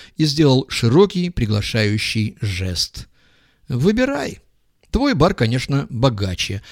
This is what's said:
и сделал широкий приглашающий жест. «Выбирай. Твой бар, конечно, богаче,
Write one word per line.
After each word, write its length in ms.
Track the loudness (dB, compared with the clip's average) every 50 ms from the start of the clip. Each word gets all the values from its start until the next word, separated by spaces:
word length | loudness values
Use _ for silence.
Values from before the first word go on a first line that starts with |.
| -20 -20 _
и 80 | -2 -2
сделал 400 | 0 2 4 4 6 4 4 2
широкий 600 | -2 -4 0 0 4 6 6 6 4 2 -4 -4 -4
приглашающий 1080 | -2 -4 -2 0 0 -2 -2 -2 -2 0 0 0 0 -2 -4 -4 -2 -2 -4 -4 -4 -6
жест. 640 | -6 -6 -4 -4 -6 -6 -4 -6 -6 -6 -8 -16 -16 -16 _ _ _ _ _ _ _ _ _ _ _ _
«Выбирай. 720 | -4 0 2 2 2 2 0 0 0 -4 -6 -8 -10 -14 _ _ _ _ _ _ _ _ _ _
Твой 220 | -2 0 2 2 2
бар, 200 | 2 2 0 2
конечно, 540 | 0 0 0 0 -2 -2 -2 -2 -2 -2 -4
богаче, 720 | -4 0 0 0 2 0 -4 -4 -4 -6 -6 -6 -6 -8 -10 -14